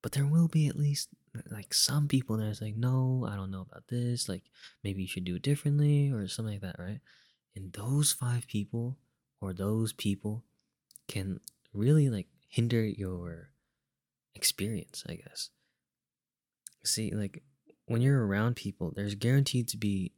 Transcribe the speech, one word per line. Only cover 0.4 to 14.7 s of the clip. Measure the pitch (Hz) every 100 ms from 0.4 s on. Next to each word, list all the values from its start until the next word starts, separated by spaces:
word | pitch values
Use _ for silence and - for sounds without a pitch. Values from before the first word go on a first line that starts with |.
| 165
be | 160 147
at | -
least, | 147 143 - - _ 117 -
like, | 107 98
some | - - 143 147
people | 135 - 110
that | 107 107
are | 107
like, | 107
"No, | 127 131 131 131 120
I | 101
don't | 95
know | 95
about | 92 - -
this. | 123 120 117 -
Like, | 92 _ _ - _
maybe | 101 95
you | 95
should | - 90
do | 90
it |
differently," | 139 143 147 143 147 147 143
or | 120 95
something | - 113 101
like |
that, | 95 85
right? | 90 107 _ _ _ _ _ -
And | 95
those | 90 107 143 147
five | - 123 120 -
people | 107 101 117 120 131 _ _ _ _
or | 98
those | 90 95 110 110
people | - 101 98 104 110 - _ _ _ _ - -
can | 101 95 92 - _ _
really, | 98 113 156 139
like, | 107 - _ _
hinder | - 117 117
your | 110 101 95 92 87 82 - _ _ _ _ _ _ _ _ -
experience, | - - 98